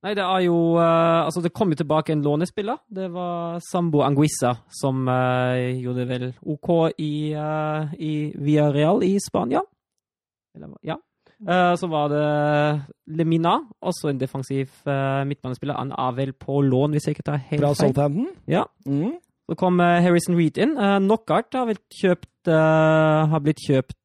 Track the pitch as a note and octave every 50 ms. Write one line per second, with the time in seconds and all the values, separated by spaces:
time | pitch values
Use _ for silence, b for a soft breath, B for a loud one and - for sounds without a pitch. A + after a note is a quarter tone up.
0 | - F#3+ G#3 G3+ F#3+ F3+ F#3+ F#3 F#3 F3 E3+ E3+ E3 E3 E3 E3+ E3+ E3 E3 E3
1 | E3 E3 E3 E3 D#3+ D3 E3 F3+ E3+ E3+ - - A3+ F#3+ D#3 - E3+ C#3 D#3 D#3
2 | D3+ - D#3+ D3+ C#3+ C#3+ D3 D3 F3 F3+ - - G3+ G3+ B3+ - _ _ A3 F#3+
3 | F#3+ F#3 E3+ F3+ F3+ F3 F3 E3+ E3+ E3+ E3+ E3+ E3 - - F3+ F3 E3+ D3+ D3
4 | C3+ C3+ C#3+ C3+ D3+ D#3 - - C3 B2 B2 A#2 _ _ - - - C#3 C3 C3
5 | C3 B2+ B2+ B2+ B2+ B2+ B2+ B2+ B2+ B2+ B2+ B2+ B2 B2+ B2+ B2+ B2 B2 B2 B2
6 | B2 B2 B2+ B2 B2 B2+ B2 _ - - D3+ C#3+ - - E3+ E3 D#3+ D#3+ - -
7 | D3+ D3+ D3 D3+ D3+ D3+ D3+ D3+ D3+ D3+ D#3 D#3 D3+ D3+ D3+ D#3 D#3 D3 D#3 -
8 | D#3+ D#3 D3+ D3+ D3+ D3 - - C#3+ C#3+ D3+ D3+ D3 D3 C#3 C#3+ D3+ D#3+ F3+ B3
9 | G3 F3+ G3 G3+ - - - F#3+ F#3 A#3 C4 E4 G4 _ _ _ _ _ _ _
10 | _ _ _ _ _ _ _ _ _ _ _ - - D3 C#3 - _ D#3+ D#3+ D#4
11 | _ _ _ _ b b b b G#3+ F#3 F3 F#3 F3+ F3 F3 F3 - F3 D#3+ D3+
12 | D3 D3 D3 D3 D3+ D3+ D3 D3 D3 D3 D3 D3 D3 D3+ D3 D3 C#3 - - _
13 | _ - D#3 D#3+ E3 D#3+ E3 E3 E3 E3+ G3 C4+ D#4+ A3+ - _ - F3+ E3+ -
14 | - D3+ C#3+ C3 C3 C3+ - C#3 C3 - C#3 C3+ C3+ C3 _ _ _ D3 C#3 C3+
15 | C3+ C3+ C3+ C#3 C#3 C#3 C#3+ _ - C3 B2+ - - C#3 C#3+ - B2+ C3+ C3+ -
16 | B2+ B2+ B2 B2+ C3+ C3+ C3 _ - - C#3 C#3+ C#3+ C3+ B2+ B2+ C#3 D3 D3+ D3+
17 | - - D3+ - - - D3+ D3 C3 - - D3 C#3+ D3 D3 - D#3 C#3+ C3 C3+
18 | C#3+ D3 C#3+ F3+ B3+ F4+ F#4+ - _ - D3+ F#3 - - _ _ _ - C#3 C#3+
19 | D#3 A3+ E4 F4 _ _ _ _ _ - E3+ - - F3+ F3+ F3 F3 F3 F3 F3
20 | F3 F3+ F3 F3 - - F3 E3+ E3+ D#3 - - G3+ C#4+ D#4+ C#4+ G#3 G3 G3 G3
21 | G3 G3 A3 A3 _ - D#3 F#3+ A#3+ _ - C4 B3+ A#3 G#3+ - _ _ - -
22 | - F#3+ F3+ - - _ _ _ _ - D#3+ D#3+ D#3 D#3 D#3 D#3+ D#3 D#3 D#3 D#3
23 | D#3 D#3 D#3 D#3 D#3 D3+ D#3+ D#3 C#3+ D3 D3+ - - - C#3+ C3 B2+ _ - _
24 | _